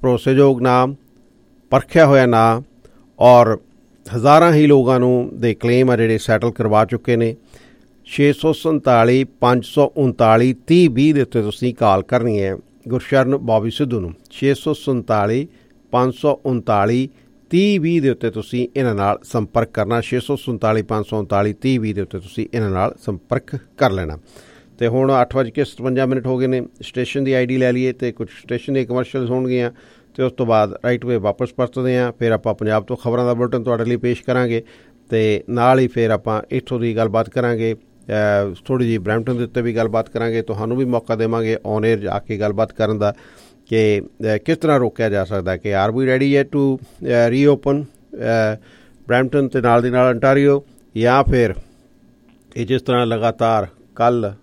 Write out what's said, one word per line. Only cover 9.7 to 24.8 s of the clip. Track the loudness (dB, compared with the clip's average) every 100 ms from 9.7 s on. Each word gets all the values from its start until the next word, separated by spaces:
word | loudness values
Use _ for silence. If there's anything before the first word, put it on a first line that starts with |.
| 0 0 2
ਉਨਤਾਲੀ | -2 2 4 4 4
ਤੀਹ | -2 2 4 4
ਵੀਹ | 2 2
ਦੇ | 2
ਉੱਤੇ | 0 -2
ਤੁਸੀਂ | -2 -4 -6
ਕਾਲ | 0 2 2
ਕਰਨੀ | 0 -2 0 -2
ਹੈ | -2 -6 -12 _ -6
ਗੁਰਸ਼ਰਨ | -6 0 0 2 -2
ਬੌਬੀ | 0 0 -2
ਸਿੱਧੂ | -4 -4 -4
ਨੂੰ। | -8 -12 _
ਛੇ | -4 -2
ਸੌ | -2 -2
ਸੰਤਾਲੀ | -4 -2 -4 -2 0 0 -2 -6 _ _ _ _
ਪੰਜ | 0 0 0
ਸੌ | -2 -2 -2
ਉਨਤਾਲੀ | -4 0 0 2 0 -4 _ _ _ _
ਤੀਹ | 0 2 0
ਵੀਹ | 0 0
ਦੇ | 0
ਉੱਤੇ | -2 -4
ਤੁਸੀਂ | -6 -8 -6 -4 -2
ਇਹਨਾਂ | -2 0
ਨਾਲ | -2 -2
ਸੰਪਰਕ | -4 -4 -2 -2 -2
ਕਰਨਾ। | -4 -2 -2
ਛੇ | -2 -6
ਸੌ | -4 -6
ਸੰਤਾਲੀ | -4 -4 0 0
ਪੰਜ | -2 -6 -4
ਸੌ | -6
ਉਨਤਾਲੀ | -2 -2 -2
ਤੀਹ | -2 -2 -2
ਵੀਹ | -2 -6
ਦੇ |
ਉੱਤੇ | -6 -10
ਤੁਸੀਂ | -12 -10 -6
ਇਹਨਾਂ | -4 -2
ਨਾਲ | -2 -2 -4 -10
ਸੰਪਰਕ | -10 _ -6 -6 -14 -14 -2
ਕਰ | -2
ਲੈਣਾ। | 0 -6 -10 _ -20 -20 -20 _
ਤੇ | _